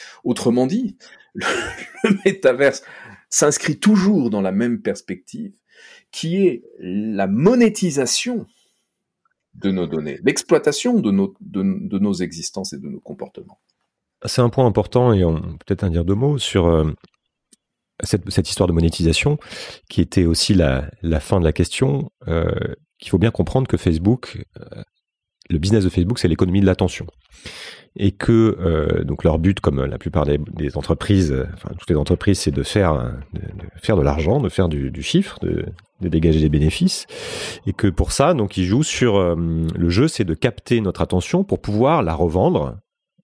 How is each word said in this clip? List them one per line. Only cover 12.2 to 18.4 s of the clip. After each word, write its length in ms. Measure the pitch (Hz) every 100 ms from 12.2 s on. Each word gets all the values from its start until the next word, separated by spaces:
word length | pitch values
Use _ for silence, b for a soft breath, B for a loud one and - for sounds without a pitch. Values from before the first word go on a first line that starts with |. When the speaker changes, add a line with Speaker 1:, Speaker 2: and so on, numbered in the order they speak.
| 90 82 - - 95
Speaker 1:
et 40 | 69
de 80 | 71
nos 140 | -
comportements. 580 | - - - - - _ _ _ _ _ _ _ -
Speaker 2:
C'est 160 | -
un 80 | 120
point 160 | 120 123
important 460 | 101 95 127 123
et 100 | 101
on 160 | 87 80
peut 160 | 85 78 -
peut-être 180 | 98
en 40 | 98
dire 160 | 82
deux 100 | 82
mots 240 | 101 139 147
sur, 280 | - 101 85
euh, 260 | 82 78 - - _ _ _ _ _ _ _ _ _
cette, 280 | - 98 87
cette 180 | 101